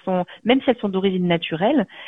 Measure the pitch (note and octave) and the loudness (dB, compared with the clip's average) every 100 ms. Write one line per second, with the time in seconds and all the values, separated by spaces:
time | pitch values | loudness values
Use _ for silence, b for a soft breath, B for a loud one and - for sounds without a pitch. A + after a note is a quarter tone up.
0 | - F#3 F3 B G#3+ C4+ - A#3 G#3 F#3+ | -4 -2 -4 B 0 2 2 0 0 0
1 | G3 F#3 F3+ E3+ - E3 G#3 D4 F#3+ B | 0 0 0 0 -2 -2 0 2 -2 B